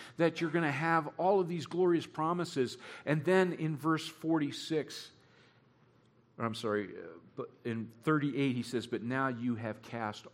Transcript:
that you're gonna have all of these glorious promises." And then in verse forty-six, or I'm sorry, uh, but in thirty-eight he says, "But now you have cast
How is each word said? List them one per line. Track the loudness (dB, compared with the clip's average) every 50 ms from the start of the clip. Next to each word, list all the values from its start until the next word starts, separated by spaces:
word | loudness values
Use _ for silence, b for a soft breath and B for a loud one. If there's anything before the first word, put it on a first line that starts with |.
| B B B
that | 2 2 4 4 2
you're | 0 0
gonna | 2 2 2 2 2
have | 2 2 4 4 4 2 0 -2 0
all | 4 4 4 4
of | 4 2
these | -2 -4 -4
glorious | -4 0 4 4 6 6 4 2
promises." | -2 -4 -2 0 0 0 0 -2 -2 0 0 0 0 -2 B B B B B B
And | 0 0 2 2
then | 4 4 6 4 4 2
in | -2 -2 -2 -2
verse | 0 2 2 2 2 0 -6
forty-six, | -10 -6 -2 0 2 2 2 0 -2 -6 -6 -2 -2 -2 -2 -2 -8 -12 -14 -16 -20 b b b b b b b b b b _ _ _ _ _ _ _ _ _ _ _ _ _ _ -4
or | -4
I'm | -4 -4
sorry, | -4 -2 -2 0 0 -2 -4
uh, | -8 -12 -14 -14 -16 -18 -20 -14 -12
but | -12 -12 -12 -14 -10 -8
in | -6 -6 -6 -6 -10 -12 -6 0
thirty-eight | 0 2 2 2 0 0 0 0 0 0
he | -2 -4
says, | -4 -4 -4 -4
"But | -4 -4 -4 -4
now | -4 -2 0 0 -2
you | -2 -2 -2 -2 -2
have | -2 -4 -6 -6 -8 -10
cast | -10 -8 -6 -6 -6 -6 -8 -14 -14